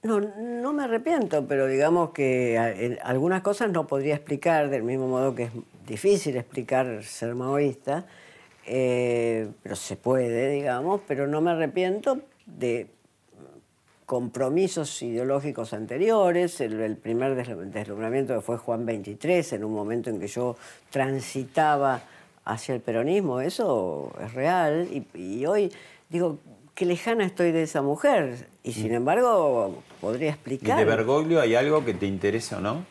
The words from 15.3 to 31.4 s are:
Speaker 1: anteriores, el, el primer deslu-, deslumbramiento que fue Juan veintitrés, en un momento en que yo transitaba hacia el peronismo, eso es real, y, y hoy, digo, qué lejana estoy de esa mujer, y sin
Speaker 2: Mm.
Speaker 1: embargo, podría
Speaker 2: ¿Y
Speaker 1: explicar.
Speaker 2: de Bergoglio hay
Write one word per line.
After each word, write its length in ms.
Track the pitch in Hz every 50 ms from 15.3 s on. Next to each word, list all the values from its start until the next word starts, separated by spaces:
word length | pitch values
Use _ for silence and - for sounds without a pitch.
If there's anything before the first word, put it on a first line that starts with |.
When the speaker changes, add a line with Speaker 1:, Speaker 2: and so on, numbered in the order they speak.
| 139 143 139 151 123 - 117 113 -
Speaker 1:
anteriores, 840 | 107 110 104 120 139 185 226 226 214 196 180 175 175 180 170 170 -
el, 180 | 139 110 107 107
el 160 | 113 107 107
primer 380 | - - 110 113 117 131 135 135
deslu-, 340 | 127 120 120 113 87 90 98
deslumbramiento 640 | 104 107 104 104 101 101 110 113 120 135 135 131 131
que 60 | 110
fue 160 | - - 120
Juan 280 | 110 - - 117 113 120
veintitrés, 680 | 117 117 107 95 104 101 104 - 151 180 175 156 - -
en 100 | 101 107
un 80 | 107 110
momento 360 | 107 104 104 113 120 113 123
en 100 | 110 95
que 60 | 90
yo 280 | 104 - 120 123 123 117 - - - - - _ _
transitaba 1120 | - 139 131 135 135 135 127 - - 135 131 120 - 160 156 151 147 143 139 135 127 117 - - - - - _ _ _ _
hacia 300 | - 107 110 - - 131
el 80 | 117
peronismo, 580 | - - 113 113 120 147 180 208 196 151 127 123
eso 720 | 131 170 - - 233 190 135 110 92 90 76 73 69 60 50 -
es 140 | - 107 113
real, 560 | 127 135 160 180 185 170 151 147 165 175 -
y, 160 | - 139 107 - _
y 280 | 87 90 92 98 117 131
hoy, 260 | 160 202 214 208 180 - - - - - - _ _
digo, 300 | 156 170 175 170 151 147 _ - - - - - _
qué 120 | - 190
lejana 380 | 175 175 170 - 226 226 233 202
estoy 280 | 185 180 - 175 170
de 100 | 160 165
esa 220 | 160 156 - 151 139
mujer, 640 | 139 147 147 - - 277 202 156 127 120 123 - - - _ _
y 100 | - 117
sin 180 | 104 110 107
Speaker 2:
Mm. 40 | 117
Speaker 1:
embargo, 880 | 120 123 139 175 226 247 247 226 196 160 147 127 117 107 98 85 - - - - -
podría 280 | - 101 113 127 160 151
Speaker 2:
¿Y 20 |
Speaker 1:
explicar. 460 | 147 - - 123 131 131 - 147 254 -
Speaker 2:
de 40 | 214
Bergoglio 560 | - 208 - 113 117 139 147 156 160 170
hay 140 | 160